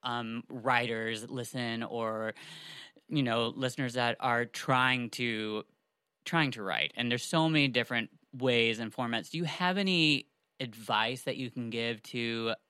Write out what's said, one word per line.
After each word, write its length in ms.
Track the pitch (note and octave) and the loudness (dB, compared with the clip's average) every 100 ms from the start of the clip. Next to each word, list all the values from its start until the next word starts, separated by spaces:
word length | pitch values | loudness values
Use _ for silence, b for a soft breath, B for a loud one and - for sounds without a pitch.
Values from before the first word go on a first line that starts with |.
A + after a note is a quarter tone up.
um, 420 | B2+ A#2+ A2+ A#2 - | -4 -4 -4 -8 -8
writers 800 | B2+ A#2 B2 A#2+ A2+ A2+ A2+ A2+ | -6 2 2 2 -2 -2 -4 -6
listen 520 | C3 A#2 C3 A#2+ A2+ | -6 -6 -4 -4 -4
or, 520 | A#2 A#2 A2+ A2 A2 - B B B B B _ _ | -4 -2 -2 -2 -4 -6 B B B B B _ _
you 140 | D3+ | 0
know, 260 | B2+ A#2 A#2 | 2 2 0
listeners 460 | - B2+ - C3 | 0 -4 -2 -2
that 220 | A#2+ A#2+ - | 2 0 2
are 260 | B2+ A#2 A#2+ | 2 2 0
trying 640 | - - B2+ B2+ B2+ A#2+ | -4 2 4 6 4 0
to, 540 | - A#2+ A2 G#2+ G#2+ - _ _ _ _ _ | -2 -2 0 -2 -4 -6 _ _ _ _ _
trying 280 | - E3 D3 | -2 2 2
to 100 | A#2 | 0
write, 300 | G2 B1+ D2+ - | -2 0 0 -2
and 140 | A#2+ | 0
there's 140 | A#2+ | 0
so 240 | - E3 D#3+ | 0 2 4
many 200 | D#3 C#3 | 4 4
different 420 | B2 A2+ A#2+ A2+ _ _ | 2 0 -2 -4 _ _
ways 460 | B2 C3 A#2+ A#2 A2 | -2 4 6 4 2
and 140 | A2+ | -4
formats. 360 | - A#2+ A#2 - | -4 -2 -2 -4
Do 80 | D#3+ | -4
you 60 | |
have 340 | E3+ - F3+ F#3 | -4 0 0 2
any 500 | F#3+ F3+ D#3 C#3+ - _ _ _ | 2 4 4 4 0 _ _ _
advice 640 | B2+ A2+ A2 A2 A2+ B2+ | -10 -10 0 2 2 -2
that 120 | - B2+ | -4 -4
you 120 | B2 | -4
can 200 | B2+ A#2 | -4 -4
give 320 | A#2 A#2 A2+ | -2 -2 -4
to 500 | - B2 A#2 A#2 A2+ A2 | -6 -4 -2 -2 -2 -4